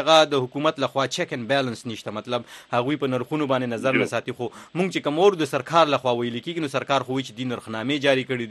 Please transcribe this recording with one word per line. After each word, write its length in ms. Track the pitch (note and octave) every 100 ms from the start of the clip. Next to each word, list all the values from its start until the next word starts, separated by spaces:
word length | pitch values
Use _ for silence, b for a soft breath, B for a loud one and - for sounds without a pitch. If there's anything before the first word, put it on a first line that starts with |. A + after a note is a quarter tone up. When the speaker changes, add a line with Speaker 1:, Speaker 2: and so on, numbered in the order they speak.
Speaker 1:
هغه 280 | C#3+ D#3+ D3+
د 100 | C#3+ B2
حکومت 340 | C#3 D#3 D#3
لخوا 220 | C3 C#3 C3 F3+
چیک 180 | E3+
اینډ 120 | C3+ A2+
بیلنس 300 | C#3 C3 A2 A#2+
نشته، 220 | G#2+ - G#2+
مطلب 280 | A2+ B2 A#2 B B A#2+
هغوی 240 | B2 D3
په 80 | C#3 B2+
نرخونو 340 | A#2+ D3+ C#3+
باندې 220 | C3 B2
نظر 240 | A2+ B2+ C3
نه 100 | -
Speaker 2:
جو. 40 |
Speaker 1:
ساتي، 220 | A#2 A#2+ A#2+
خو 100 | A#2+
موږ 380 | - - D3+ F#3
چې 60 | - D3
کوم 120 | D3 G3+
اورو 160 | F#3
د 100 | D3
سرکار 380 | C#3+ B2+ E3 D#3 C3+
لخوا 180 | B2+
ویل 260 | A#2+ A#2+ A#2
کېږي، 220 | D#3+ E3+ D3
نو 60 | C3+
سرکار 320 | B2 C#3 A#2+
خو 80 | C3
وایي 100 | C3
چې 60 | A2
دوی 80 | B2+
نرخنامې 540 | A#2 - A2 A#2 D3 C#3
جاري 180 | C3 B2
کړي 140 | B2+ A#2